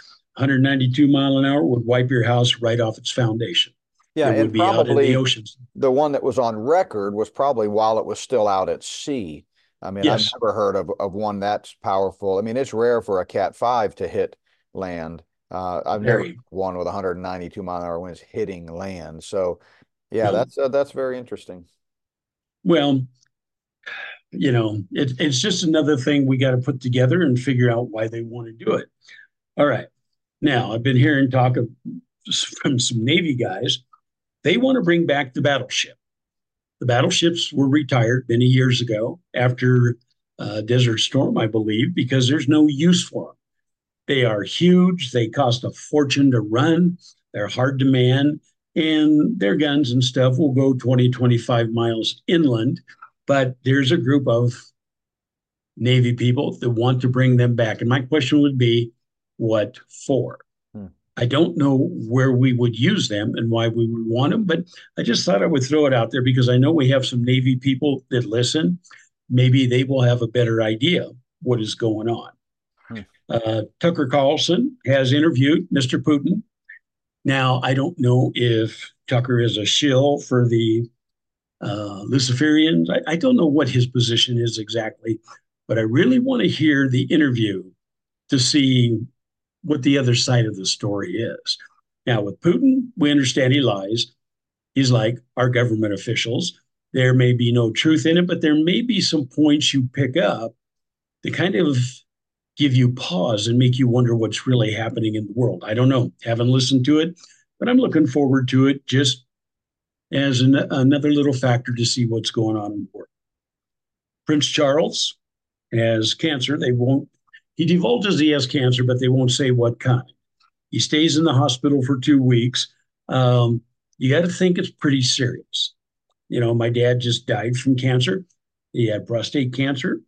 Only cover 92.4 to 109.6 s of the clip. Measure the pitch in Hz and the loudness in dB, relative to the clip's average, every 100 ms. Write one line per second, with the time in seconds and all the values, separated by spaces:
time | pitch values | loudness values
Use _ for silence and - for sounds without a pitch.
92.4 | 165 247 269 262 - - 147 147 127 147 | 0 2 2 2 -2 -2 2 2 0 0
93.4 | 127 139 123 98 98 113 - _ _ _ | 2 2 2 -2 -4 -4 -6 _ _ _
94.4 | _ _ _ - 131 120 110 123 - - | _ _ _ -2 2 2 2 -4 -8 -2
95.4 | 123 123 117 107 107 98 - 110 113 135 | 0 0 0 0 -2 -4 -4 -4 -4 -4
96.4 | 180 - _ _ _ 131 127 127 123 120 | -6 -10 _ _ _ 0 2 4 4 2
97.4 | 120 120 113 113 160 156 156 170 180 170 | 2 2 0 0 2 2 2 2 2 0
98.4 | 160 151 160 214 240 202 - 156 131 - | 0 2 2 2 2 0 0 -2 -4 0
99.4 | 151 147 - 139 127 - 135 143 185 104 | 2 4 2 0 -2 -2 -2 0 0 -2
100.4 | 113 - _ _ _ _ _ _ - 120 | -6 -12 _ _ _ _ _ _ -8 -2
101.4 | 175 208 160 127 123 - _ _ _ _ | -2 0 2 0 -2 -6 _ _ _ _
102.4 | _ - 143 127 123 123 - 185 160 107 | _ -2 2 4 2 0 -6 -4 -2 -2
103.4 | 113 123 127 127 127 120 120 117 110 - | 0 2 2 2 2 2 2 0 -2 -4
104.4 | - 123 107 104 113 - 110 107 104 110 | 0 0 0 -2 -6 -4 -4 -4 -6 -2
105.4 | 117 90 101 110 131 131 90 - 113 117 | -2 -4 -4 0 2 2 -2 -6 -6 -2
106.4 | 120 131 127 135 127 151 170 175 - _ | 2 2 2 0 2 2 0 -6 -20 _
107.4 | _ _ 233 254 214 160 147 147 139 135 | _ _ 0 2 2 2 2 2 2 2
108.4 | 127 131 135 139 - 127 143 - _ _ | 2 2 2 0 -2 0 0 -2 _ _
109.4 | _ _ | _ _